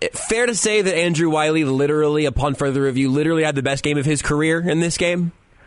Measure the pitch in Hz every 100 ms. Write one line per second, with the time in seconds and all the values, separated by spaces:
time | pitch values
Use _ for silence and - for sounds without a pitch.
0 | 170 - - 220 240 208 214 214 190 165
1 | 175 156 165 156 151 160 143 135 143 151
2 | 151 151 147 127 143 135 143 135 139 127
3 | 135 139 156 160 156 143 131 139 147 147
4 | 139 147 - 147 160 165 175 160 170 -
5 | 175 175 170 - _ -